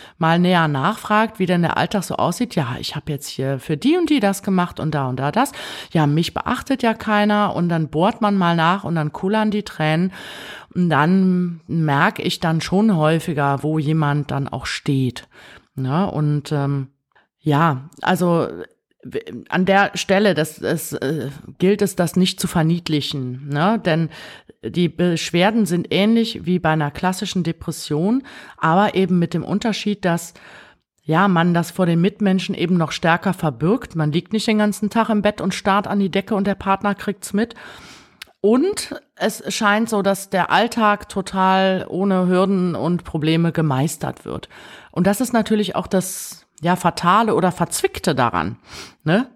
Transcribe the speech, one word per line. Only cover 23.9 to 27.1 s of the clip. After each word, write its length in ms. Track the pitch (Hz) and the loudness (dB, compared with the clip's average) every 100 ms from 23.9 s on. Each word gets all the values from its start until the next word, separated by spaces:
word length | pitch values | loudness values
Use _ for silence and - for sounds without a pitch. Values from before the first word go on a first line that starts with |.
| 165 160 - - - - - | 0 0 -6 -20 -20 -20 -14
die 260 | - 143 175 | -6 -2 0
Beschwerden 760 | 170 175 165 - 175 185 226 196 | 2 0 0 0 2 2 2 2
sind 220 | 170 - | 0 0
ähnlich 540 | 160 208 226 226 - 151 | 2 4 4 2 -4 -2
wie 140 | 180 | 0
bei 120 | 170 | 2
einer 200 | 156 147 | 0 0
klassischen 520 | - 185 | -2 -2